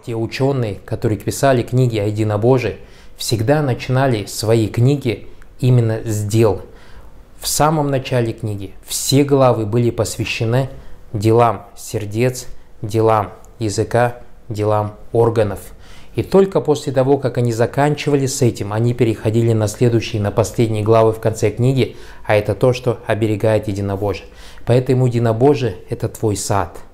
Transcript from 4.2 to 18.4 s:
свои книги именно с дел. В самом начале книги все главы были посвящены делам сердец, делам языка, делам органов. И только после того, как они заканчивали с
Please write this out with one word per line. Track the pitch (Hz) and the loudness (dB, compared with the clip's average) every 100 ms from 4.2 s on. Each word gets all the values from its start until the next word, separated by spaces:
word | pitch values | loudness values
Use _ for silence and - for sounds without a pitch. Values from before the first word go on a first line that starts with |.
| 98 | -4
свои | - 104 117 104 | -6 2 2 2
книги | - 123 143 123 107 - - - - | 2 2 2 -2 -6 -10 -18 -18 -2
именно | 123 123 113 110 | 4 4 4 -2
с | 113 104 | -4 -4
дел. | 104 110 113 92 - - - - - - - - | 0 4 4 2 -6 -20 -20 -20 -20 -20 -20 -10
В | - | -6
самом | - 147 156 143 | 0 2 2 0
начале | 135 131 127 117 | -2 -2 -2 -2
книги | 110 113 101 95 - - | -4 -8 -8 -10 -16 -10
все | - - 131 | -8 2 2
главы | 139 139 131 110 107 | 4 4 4 4 0
были | 117 120 | 0 0
посвящены | 113 104 - 107 - 113 123 135 - - - - | 0 -4 -4 -6 -2 0 0 -2 -8 -14 -16 -8
делам | 110 107 113 117 101 - - | -2 2 4 4 2 -10 -18
сердец, | - 110 104 107 127 127 - - - - | -10 -8 -6 -2 -2 -2 -10 -12 -14 -12
делам | 110 110 110 110 95 - - - | -4 2 4 2 0 -8 -20 -6
языка, | 110 98 104 120 120 - - - - | -4 -2 0 2 0 -2 -18 -20 -10
делам | 104 104 104 104 - - | -4 0 0 -2 -8 -4
органов. | 117 117 110 101 95 - - - - - | 2 2 2 -2 -4 -12 -20 -20 -18 -8
И | - | -6
только | - 190 190 160 | 2 4 4 0
после | 127 143 - | 0 -2 0
того, | 131 131 139 | 0 2 2
как | 131 127 | 0 0
они | 120 | -2
заканчивали | 113 117 - 147 147 - 143 135 | 0 0 2 0 0 0 0 0
с | - | 2